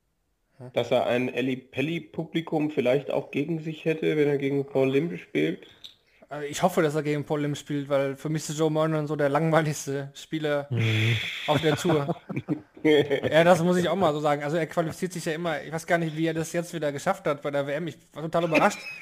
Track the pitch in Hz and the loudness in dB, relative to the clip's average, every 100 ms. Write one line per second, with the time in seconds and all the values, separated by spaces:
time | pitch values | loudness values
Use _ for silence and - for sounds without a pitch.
0 | _ _ _ _ _ _ 123 113 120 123 | _ _ _ _ _ _ -6 -4 0 2
1 | - 123 127 147 131 127 - - 147 170 | 2 2 0 -2 -2 -4 -6 -4 -2 -4
2 | - - 160 170 165 160 151 143 120 143 | -6 -10 -6 -6 -2 -2 0 0 2 2
3 | 143 139 - - 156 160 160 156 160 160 | 0 -4 -2 -4 -2 -4 -6 -4 -2 0
4 | 165 156 147 139 139 139 135 135 135 139 | 0 2 2 2 0 -2 0 2 2 2
5 | 170 175 - 151 156 185 - - - - | 0 -4 -4 0 0 -2 -12 -20 -20 -20
6 | _ _ - 147 147 147 185 185 156 151 | _ _ -14 -10 -8 0 0 2 2 2
7 | 147 147 139 151 147 143 - 147 139 139 | 0 -2 -2 -2 -2 -4 -4 -6 0 0
8 | 139 135 156 156 - 151 160 156 160 156 | 0 -2 -4 -4 -4 -2 0 2 2 0
9 | 147 147 143 143 160 156 156 147 - 139 | -2 0 2 4 4 4 2 -2 -4 -6
10 | 139 - - 156 151 143 139 117 113 110 | -6 -12 -8 -4 0 -2 -2 -2 0 2
11 | 113 113 - - - 147 156 147 180 156 | 2 0 -4 -6 0 2 2 2 2 2
12 | 143 - - - - 151 - - 156 151 | 0 -6 -6 -8 -4 -6 -8 -2 4 6
13 | 143 139 127 151 170 175 170 180 170 185 | 4 0 4 6 6 6 4 2 2 2
14 | 170 147 151 143 147 165 156 175 160 147 | 2 2 0 0 0 -2 0 -2 -2 -4
15 | 180 175 170 156 175 151 143 160 - 170 | -6 -6 -6 -4 -4 -4 -6 -8 0 0
16 | 160 151 165 160 160 170 170 165 147 139 | 0 0 -2 0 -2 -4 -6 -4 -4 -2
17 | 185 190 160 143 147 143 139 143 170 - | -2 -2 -2 -2 -2 -2 -2 -4 -6 -10
18 | _ 147 160 170 170 147 196 - - - | _ -10 -4 0 2 4 4 0 -8 -16